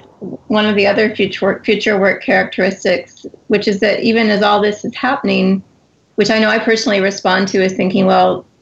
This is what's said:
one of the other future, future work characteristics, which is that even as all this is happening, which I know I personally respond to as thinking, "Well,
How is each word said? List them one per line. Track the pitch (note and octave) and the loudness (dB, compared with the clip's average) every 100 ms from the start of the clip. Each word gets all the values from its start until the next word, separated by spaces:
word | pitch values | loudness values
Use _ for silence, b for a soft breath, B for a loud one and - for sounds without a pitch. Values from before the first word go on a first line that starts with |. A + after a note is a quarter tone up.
| - - F#3+ - - | -12 -16 -14 -12 -2
one | G#3+ G#3+ | 0 2
of | G3+ | 2
the | G3 | 2
other | G3+ G#3+ - | 2 0 0
future, | F#3+ - F#3+ - | -4 -2 -2 -2
future | - G#3 A3 G3+ | -2 -2 0 0
work | G3 F3+ | 0 0
characteristics, | - F#3+ F#3 - F#3+ F#3+ F#3+ F3 - - - - - | 0 0 0 -2 -2 -2 -2 -2 -4 -16 -20 -14 -2
which | G#3 G#3 | -2 0
is | G3+ | 0
that | G#3+ G3 | 0 0
even | A#3+ A3+ A3 | 0 0 2
as | G#3 | 2
all | G#3 G#3 | 2 2
this | G#3 G#3 | 0 -2
is | - - | -8 -6
happening, | B3 C#4 G3+ F#3+ F#3+ F#3+ - _ _ _ _ - | -4 -2 -2 0 2 0 -4 _ _ _ _ -2
which | G3+ | 0
I | A3 | 2
know | G#3+ | 2
I | A3 | 0
personally | A3+ A3 A#3 G3+ | 0 -2 0 0
respond | F#3+ G3 F#3+ F#3 G3 | 0 -2 0 0 0
to | G3 | 0
as | F#3+ | 0
thinking, | F#3+ F#3 G3+ F#3+ | 0 -2 0 2
"Well, | F#3+ F#3 F3+ - _ | 4 2 0 -8 _